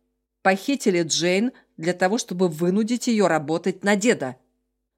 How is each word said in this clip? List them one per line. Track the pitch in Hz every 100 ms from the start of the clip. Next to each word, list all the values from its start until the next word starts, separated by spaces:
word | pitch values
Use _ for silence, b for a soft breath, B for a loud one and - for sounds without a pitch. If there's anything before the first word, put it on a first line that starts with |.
| _ _ _ _
похитили | 190 190 - 277 214 175
Джейн | 160 - 175 185 240 - b -
для | 160
того, | 180 185 226
чтобы | - 180 185
вынудить | 156 175 196 220 240 -
её | 220 180
работать | 160 143 165 185 180
на | 196
деда? | 208 208 147 131 123 _ _ _ _ _